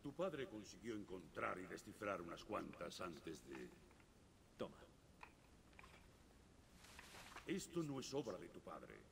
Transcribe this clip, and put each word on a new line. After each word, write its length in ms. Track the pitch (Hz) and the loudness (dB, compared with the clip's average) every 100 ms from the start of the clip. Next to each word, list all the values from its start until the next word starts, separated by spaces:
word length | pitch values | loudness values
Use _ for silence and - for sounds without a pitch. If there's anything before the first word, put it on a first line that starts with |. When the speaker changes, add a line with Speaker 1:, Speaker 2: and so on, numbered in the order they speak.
Speaker 1:
Tu 100 | 147 | -4
padre 340 | 135 185 147 120 | 4 6 6 0
consiguió 480 | 107 95 92 107 107 | 0 -4 -4 0 2
encontrar 600 | 95 92 - - 113 92 | 0 -4 -2 4 6 6
y 60 | 92 | 2
descifrar 560 | 85 - 101 104 95 | -2 -4 2 4 4
unas 220 | 85 82 | 2 -2
cuantas 560 | - 101 78 - 82 - | 2 2 2 0 -2 2
antes 420 | 90 73 85 78 - | 0 0 -2 -4 -4
de 220 | 67 62 - - - - - - - - - | -4 -4 -8 -16 -18 -18 -18 -18 -18 -18 0
Speaker 2:
Toma. 200 | 92 - - - - - - - - - - - - - - - - - - - - - - - - - - - - | 0 0 -12 -14 -18 -14 -14 -14 -18 -18 -16 -14 -12 -14 -14 -16 -16 -16 -16 -18 -16 -14 -12 -10 -10 -10 -8 -6 4
Speaker 1:
Esto 340 | 185 - 170 | 4 4 4
no 180 | 156 135 | 4 4
es 140 | 120 | 4
obra 240 | 135 120 90 | 4 4 2
de 120 | 82 | 0
tu 100 | - | -6
padre. 400 | 92 76 60 52 - | -4 -4 -4 -10 -10